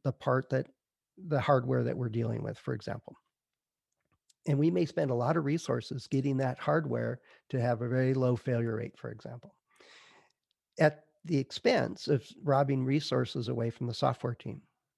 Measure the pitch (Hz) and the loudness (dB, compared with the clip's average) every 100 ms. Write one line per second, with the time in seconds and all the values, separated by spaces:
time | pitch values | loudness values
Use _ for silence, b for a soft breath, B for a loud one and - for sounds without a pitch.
0 | 139 - - 127 131 131 - _ _ _ | -4 -2 0 0 2 -2 -4 _ _ _
1 | _ - 185 143 120 131 123 127 120 123 | _ -18 -4 -2 4 4 4 0 0 -2
2 | 120 113 113 113 107 - - 117 - - | -4 -2 -2 -2 -6 -6 -6 -6 -6 -10
3 | - - _ _ _ _ _ _ _ _ | -12 -20 _ _ _ _ _ _ _ _
4 | _ _ _ _ - 139 160 180 165 - | _ _ _ _ -2 2 4 2 0 0
5 | 139 120 120 165 143 160 - 123 - 135 | 0 0 2 0 0 -2 -2 -4 -4 -10
6 | - 135 139 131 131 123 - 156 147 120 | -2 -2 0 0 -2 -2 0 0 0 -4
7 | 117 123 b b _ 131 120 117 120 127 | -4 -6 b b _ -2 0 0 0 0
8 | 131 131 127 120 - 120 117 110 117 - | 2 2 2 0 0 -2 0 -4 -6 -10
9 | 120 110 120 120 196 _ _ b b b | -14 -12 -14 -16 -18 _ _ b b b
10 | b b b _ _ _ _ - 156 151 | b b b _ _ _ _ 4 4 4
11 | _ _ - 143 127 - 233 226 120 104 | _ _ -2 0 0 0 2 4 2 -4
12 | - 143 - - 156 135 139 135 127 143 | 0 0 0 -8 2 2 4 2 2 0
13 | 147 131 120 131 117 120 117 - 120 113 | 0 0 0 -2 -4 -2 -2 -2 -6 0
14 | 131 123 123 117 - - - _ _ | 0 0 -4 -6 -10 -12 -16 _ _